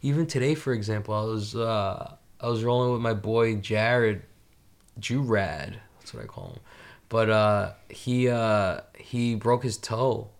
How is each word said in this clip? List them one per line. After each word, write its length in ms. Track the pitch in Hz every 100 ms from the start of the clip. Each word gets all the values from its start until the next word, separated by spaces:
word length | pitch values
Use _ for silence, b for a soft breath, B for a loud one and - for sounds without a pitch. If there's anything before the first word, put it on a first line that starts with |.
even 260 | 139 143 160
today, 280 | 135 131
for 180 | 156 139
example, 400 | 120 104 107 104
I 100 | 107
was, 320 | 110 113 104
uh, 600 | 117 113 110 98 92 - - _ -
I 80 | 120
was 160 | 117
rolling 300 | 117 123 123
with 80 | 120
my 120 | 117
boy 420 | 107 107 113 113
Jared, 680 | 110 101 107 110 123 113 98 - - _ _ _ - _ -
Jurad. 760 | 104 127 135 107 95 78 71 107 - -
That's 140 | -
what 100 | -
I 40 | -
call 260 | - -
him. 60 | - B B B B _
But, 200 | 113 110
uh, 440 | 110 107 104 98 - -
he, 400 | - - 123 123
uh, 520 | 120 113 104 95 85 - -
he 380 | - 120 120
broke 280 | 113 117 120
his 140 | 127 104
toe. 520 | - 113 131 110 107